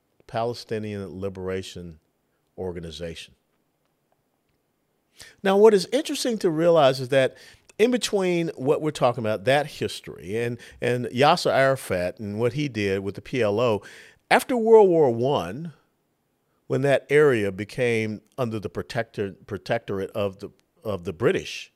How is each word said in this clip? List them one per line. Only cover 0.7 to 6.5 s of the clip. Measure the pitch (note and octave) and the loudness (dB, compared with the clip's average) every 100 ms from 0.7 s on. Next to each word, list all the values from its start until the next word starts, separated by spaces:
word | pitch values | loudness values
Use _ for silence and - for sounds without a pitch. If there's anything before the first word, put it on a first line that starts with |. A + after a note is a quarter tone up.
| A2 G#2+ G2+ F#2+ F2+ | -8 -6 -8 -10 -8
Liberation | G2 F#2+ F#2 F#2+ F#2+ F#2 F2 D#2+ _ _ _ _ _ - | -10 -8 -8 -8 -8 -14 -16 -18 _ _ _ _ _ -10
Organization. | F#2 F2 E2 D#2 E2+ E2 - _ _ _ _ _ _ _ _ _ _ _ _ _ _ _ _ _ _ _ - - | -10 -8 -12 -12 -12 -12 -18 _ _ _ _ _ _ _ _ _ _ _ _ _ _ _ _ _ _ _ -20 -6
Now, | G3 G3 | 0 6
what | A3 | 8
is | G3+ E3+ | 6 2
interesting | B3+ D#4+ C#4 C4 A3 | -2 -2 -4 -4 -2
to | F#3+ | -2